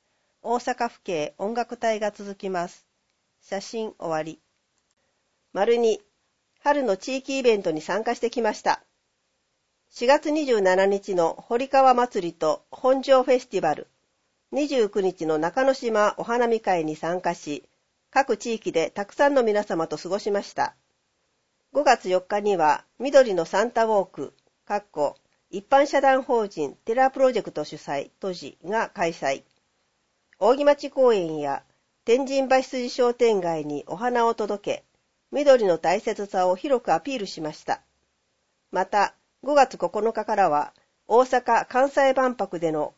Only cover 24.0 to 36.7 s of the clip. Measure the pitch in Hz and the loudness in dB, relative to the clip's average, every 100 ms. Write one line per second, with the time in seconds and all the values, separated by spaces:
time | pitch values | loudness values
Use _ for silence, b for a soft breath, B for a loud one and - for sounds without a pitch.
24 | 185 - 135 - _ _ - 208 208 156 | -2 -8 -14 -16 _ _ -8 -8 -8 -4
25 | 143 - _ _ _ 175 - 269 285 285 | -4 -6 _ _ _ -14 2 2 4 2
26 | 269 262 254 240 202 - 139 - - 233 | 2 2 0 -2 -2 -6 -8 -8 -4 0
27 | 262 269 262 226 - 156 151 151 - 143 | 0 2 0 0 -4 -8 -10 -10 -8 -8
28 | - _ 196 175 139 - 165 220 214 196 | -8 _ -10 -10 -14 -16 -6 -4 -4 -4
29 | 170 165 139 139 - _ _ _ _ _ | -6 -4 -4 -4 -8 _ _ _ _ _
30 | _ _ _ - 208 269 285 285 285 277 | _ _ _ 0 2 4 4 2 0 2
31 | 254 214 165 156 143 139 - _ _ _ | 4 4 0 -4 -6 -6 -10 _ _ _
32 | - 247 262 269 262 262 254 262 247 - | 0 0 2 -2 2 0 0 -6 -6 0
33 | 240 240 233 202 170 160 147 143 - 175 | 0 2 2 2 0 -4 -6 -8 -8 -6
34 | 247 240 233 226 208 202 - - - _ | -2 0 0 0 -4 -6 -6 -8 -10 _
35 | _ _ _ 247 285 262 202 165 165 196 | _ _ _ 0 6 6 4 0 0 -2
36 | 233 208 202 196 180 185 302 | -2 -8 -6 -2 0 0 -2